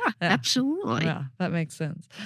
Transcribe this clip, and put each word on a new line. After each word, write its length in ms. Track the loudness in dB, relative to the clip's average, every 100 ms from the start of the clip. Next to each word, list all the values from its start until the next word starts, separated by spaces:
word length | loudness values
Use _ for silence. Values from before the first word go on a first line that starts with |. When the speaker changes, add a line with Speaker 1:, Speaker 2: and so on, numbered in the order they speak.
| 2 0
Speaker 1:
absolutely. 840 | 2 2 2 2 2 0 0 2 2
Speaker 2:
Yeah, 180 | 0 -4 -4
that 140 | -2
makes 220 | 0 -2
sense. 320 | -4 -6 -6 -12 -14